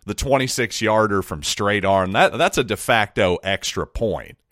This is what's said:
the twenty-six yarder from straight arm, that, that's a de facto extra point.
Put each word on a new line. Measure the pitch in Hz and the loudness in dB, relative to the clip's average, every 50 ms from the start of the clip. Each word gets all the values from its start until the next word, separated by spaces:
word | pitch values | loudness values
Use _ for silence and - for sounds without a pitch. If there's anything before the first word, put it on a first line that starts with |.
| _ | _
the | 101 104 | -10 -8
twenty-six | - - - 131 135 131 127 - - 120 110 - - | -6 -2 0 0 0 0 0 -2 -2 -4 -4 -4 -2
yarder | 113 107 107 110 110 104 101 98 | 0 2 4 4 2 2 2 -2
from | 92 - 90 76 71 | -2 -4 -8 -8 -6
straight | - - - 104 101 104 104 92 | -6 -4 -2 0 0 0 0 2
arm, | 95 98 95 92 92 98 | 2 2 2 2 2 2
that, | 123 185 185 - 120 | 2 2 2 2 2
that's | 165 - - 151 | 0 0 0 0
a | 127 | -2
de | 98 107 - | -2 -4 -4
facto | - - 123 113 104 98 - 120 104 90 90 - - | 0 2 2 2 2 0 0 2 2 2 2 0 -2
extra | 95 98 - - - - 98 78 | -4 -4 -4 -4 -6 -6 -6 -6
point. | - - - 117 107 85 69 58 - - - _ _ | -6 -6 -4 -2 -2 -2 -4 -8 -12 -20 -20 _ _